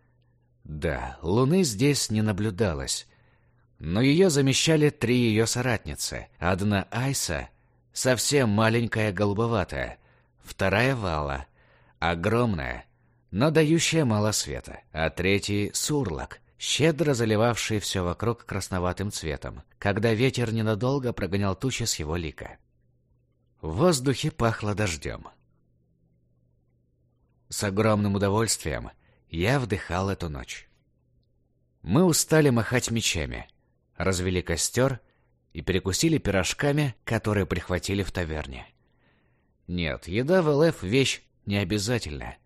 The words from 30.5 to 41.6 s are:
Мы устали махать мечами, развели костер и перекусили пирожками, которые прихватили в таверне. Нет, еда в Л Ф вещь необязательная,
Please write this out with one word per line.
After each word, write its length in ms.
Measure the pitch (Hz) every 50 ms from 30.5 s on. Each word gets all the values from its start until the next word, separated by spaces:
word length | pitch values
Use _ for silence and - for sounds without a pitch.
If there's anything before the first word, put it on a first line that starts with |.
| - - - _ _ _ _ _ _ _ _ _ _ _ _ _ _ _ _ _ _ _ _ _ _ _ -
Мы 200 | - 101 156 185
устали 460 | 180 151 - - - 160 156 147 139
махать 420 | 120 117 110 - 127 123 - -
мечами, 560 | 117 113 - - - 85 71 62 58 57 - - _ _ _ _ _ _ _ _ _ -
развели 420 | - 95 92 87 90 95 92 90
костер 600 | - - 85 82 - - - 120 127 135 127 - _ _ _ _ _ _ _ _ _ _ -
и 80 | 78
перекусили 560 | 73 - 90 92 - 95 90 - 160 165 156
пирожками, 800 | 107 - 101 95 95 90 - - - 147 143 143 151 147 135 - _ _
которые 400 | - 113 107 - 107 104 101 92
прихватили 580 | - 90 90 - - 92 87 - - 98 98 92
в 80 | -
таверне. 560 | - 95 87 78 78 76 69 67 65 - - - _ _ _ _ _ _ _ _ _ _ _ _ _ _ _ _ _ _ _
Нет, 420 | - 90 87 85 76 64 - - 80
еда 320 | 90 113 131 147 185 190
в 80 | 160 151
Л 140 | 143 139 165
Ф 200 | 165 - - -
вещь 380 | 92 117 139 131 - - - - _ _ _ -
необязательная, 920 | 101 101 101